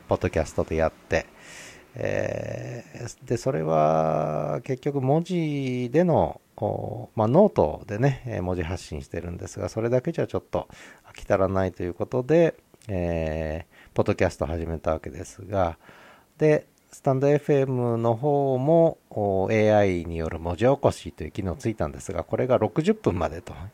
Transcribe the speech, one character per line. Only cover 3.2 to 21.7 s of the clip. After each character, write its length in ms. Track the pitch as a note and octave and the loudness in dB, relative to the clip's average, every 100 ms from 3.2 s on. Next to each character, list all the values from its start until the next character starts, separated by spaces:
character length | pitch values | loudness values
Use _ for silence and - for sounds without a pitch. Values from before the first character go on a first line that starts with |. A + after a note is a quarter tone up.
| C3 | -6
で、 100 | A#2+ | -4
そ 140 | C3 | -2
れ 100 | D3+ | -2
は 1000 | D#3 - D3+ - - D#3 D#3 D3+ D3+ C#3 | 0 2 4 4 2 0 -2 -2 -4 -6
結 180 | C3 B2+ | -6 -6
局 200 | D3 C#3 | -4 -2
文 200 | C3 D#3 | 0 0
字 680 | E3+ F3 D#3 C#3+ C3 B2 A#2+ | 0 -2 -2 -2 -4 -4 0
で 140 | D3 F3+ | 2 4
の、 340 | B2 E2 - _ - | 4 2 -2 _ -6
お、 540 | G2+ G2+ G#2+ A#2+ A2 | -4 -4 -6 -8 -6
ま 120 | A2+ A2 | 0 4
あ、 20 | |
ノ 220 | D3+ G#3 | 6 6
ー 40 | |
ト 300 | - D2+ D2+ - | 4 2 -2 -8
で 140 | G#2 | 0
ね、 240 | C#3 B2+ B2 | 0 0 -4
え 140 | G2+ | -4
ー、 20 | |
文 140 | F2+ F2+ | -2 -2
字 80 | |
発 220 | D#2+ F#2 - | -4 -6 -8
信 160 | D2+ | -12
し 80 | - | -10
て 100 | F2 | -10
る 120 | E2+ | -8
ん 60 | F2+ | -10
で 80 | F#2 | -12
す 120 | - | -8
が、 80 | F#2+ | -6
そ 120 | A2+ | -4
れ 80 | A#2 | 0
だ 120 | B2+ | 0
け 120 | E3 | 0
じ 80 | D#3 | -4
ゃ 60 | - | -4
ち 80 | F#2 | -4
ょ 20 | |
っ 60 | - | -4
と 200 | E2+ - - - - - | -6 -6 -12 -20 -20 -20
飽 80 | |
き 160 | - - | -12 0
足 80 | G2+ | 2
ら 100 | F#2+ | 2
な 160 | F#2+ F#2+ | 2 -2
い 80 | |
と 100 | - | -2
い 40 | F2+ | -6
う 40 | |
こ 120 | - G#2 | -6 -4
と 180 | B2+ | -4
で、 320 | B2+ E3 D#3+ - _ _ - | 2 4 4 0 _ _ -6
え 800 | F#2 F2 E2 D#2+ D#2+ D#2 D#2+ - | -2 0 0 -2 -2 -4 -6 -10
ー、 200 | - - | -20 -6
ポ 80 | - | -2
ッ 40 | G#2 | 0
ド 100 | G2 | 0
キ 80 | F#2 | 0
ャ 40 | |
ス 80 | - | 0
ト 80 | D2 | -4
始 200 | E2 E2 | -4 -4
め 140 | D#2+ | -4
た 120 | - | -2
わ 80 | D#2+ | -2
け 80 | - | -4
で 140 | C#2 F2 | -12 -14
す 200 | - F#2+ | -16 -4
が、 320 | G2+ F2 D#2+ - - - - _ - | -2 0 -4 -16 -20 -20 -20 _ 0
で、 300 | D3+ D3+ - _ _ | 2 2 0 _ _
ス 100 | - | -4
タ 120 | C#3+ | 0
ン 60 | C3 | 2
ド 80 | C#3 | 4
エ 120 | D3 | 4
フ 140 | - | 4
エ 120 | C#3 C3+ | 2 2
ム 320 | B2+ A#2+ A#2 | 0 0 2
の 180 | A#2 A2+ | 2 2
方 420 | D3 C#3+ C#3 B2+ | 2 2 2 0
も、 380 | C#3 E3 E3 - _ | 4 6 6 2 _
お、 420 | A2 G2+ F#2+ G2+ | -2 0 2 2
エ 200 | A2 G#2+ | 4 6
ー 40 | G#2 | 6
ア 80 | |
イ 220 | G2+ F2 E2+ | 4 2 -2
に 120 | E2 | -4
よ 120 | D#2+ | -4
る 80 | D#2+ | -4
文 180 | E2+ F2 | -6 2
字 100 | A#2+ | 2
起 120 | C#3 | 4
こ 140 | A2+ | 2
し 200 | - - | 0 -6
と 120 | - | -12
い 60 | D#2 | -10
う 20 | |
機 100 | - | -6
能 140 | F#2+ D#2 | -6 -4
つ 120 | |
い 60 | A2+ | -4